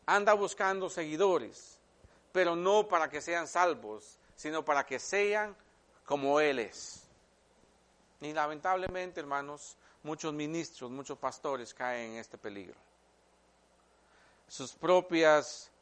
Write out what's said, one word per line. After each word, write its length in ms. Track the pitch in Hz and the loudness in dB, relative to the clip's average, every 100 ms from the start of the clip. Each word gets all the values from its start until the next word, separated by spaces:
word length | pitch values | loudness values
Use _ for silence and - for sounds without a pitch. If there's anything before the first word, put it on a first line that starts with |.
| - | 2
anda 280 | 196 208 | 4 6
buscando 560 | 208 196 - 196 190 185 | 4 2 0 -2 0 -4
seguidores, 920 | - 156 156 196 170 107 - - - _ _ - _ _ | -6 -6 2 2 2 -2 -14 -20 -20 _ _ -20 _ _
pero 240 | 180 175 170 | 2 2 2
no 320 | 180 214 208 | 4 4 4
para 220 | 175 156 | 2 0
que 120 | 147 | -4
sean 260 | 139 170 160 | -4 -4 -2
salvos, 680 | 175 180 135 107 107 - - _ - | 2 2 2 -8 -12 -16 -20 _ -12
sino 280 | 151 156 | -6 -6
para 220 | 147 143 131 | 0 0 0
que 140 | 127 | -6
sean 560 | - 196 202 208 208 202 _ _ _ _ - | -2 0 0 0 -4 -10 _ _ _ _ -6
como 340 | 143 139 143 | -2 2 4
él 200 | 151 131 | 4 2
es. 440 | 101 - - - - _ _ _ _ _ _ _ _ _ _ _ | -4 -8 -16 -18 -20 _ _ _ _ _ _ _ _ _ _ _
Y 120 | 147 | -8
lamentablemente, 880 | 156 147 151 185 185 185 185 180 175 | -2 -2 -2 -2 -2 -2 -6 -8 -10
hermanos, 580 | 143 139 143 147 - - _ _ | -6 -6 -6 -12 -16 -20 _ _
muchos 300 | 147 156 165 | -10 -6 -6
ministros, 560 | 151 151 165 160 - 123 | -4 -4 -4 -6 -10 -12
muchos 280 | 131 135 139 | -12 -12 -6
pastores 560 | 131 - 151 135 117 | -6 -6 -6 -6 -8
caen 400 | - 127 120 113 | -6 -6 -4 -8
en 40 | 113 | -12
este 200 | 110 120 | -14 -14
peligro. 380 | 110 101 90 - _ _ _ _ _ _ _ _ _ _ _ _ _ _ _ _ _ | -12 -12 -14 -20 _ _ _ _ _ _ _ _ _ _ _ _ _ _ _ _ _
Sus 260 | - 131 | -14 -14
propias, 960 | - 160 180 180 165 160 151 - - - _ | -6 4 4 4 4 8 6 4 -10 -18 _